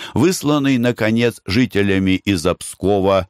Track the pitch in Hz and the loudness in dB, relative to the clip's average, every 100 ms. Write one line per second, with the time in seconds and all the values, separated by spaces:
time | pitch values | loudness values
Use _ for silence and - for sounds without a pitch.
0 | - 104 160 180 147 151 139 131 123 - | -8 0 0 0 -2 -2 0 0 0 0
1 | 107 113 120 - - 101 127 101 101 95 | 0 2 0 -2 -4 0 0 0 0 2
2 | 95 92 - 95 87 85 - - 92 101 | 2 0 0 -2 -2 -4 -8 -4 0 2
3 | 95 95 | 2 0